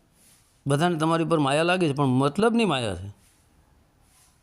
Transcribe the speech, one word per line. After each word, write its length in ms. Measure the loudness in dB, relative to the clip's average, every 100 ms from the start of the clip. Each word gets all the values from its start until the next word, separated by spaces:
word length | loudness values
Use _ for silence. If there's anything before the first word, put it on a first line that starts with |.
| _ _ _ _ _ _ -4
બધાને 300 | 0 0 0
તમારી 260 | 0 0
ઉપર 160 | 0 0
માયા 240 | 2 0
લાગે 260 | 0 0 0
છે, 40 |
પણ 120 | 0 0
મતલબની 600 | 2 0 0 0 2 0
માયા 300 | 0 -4 -6
છે. 180 | -10 -18 _ _ _ _ _ _ _ _ _ _ _ _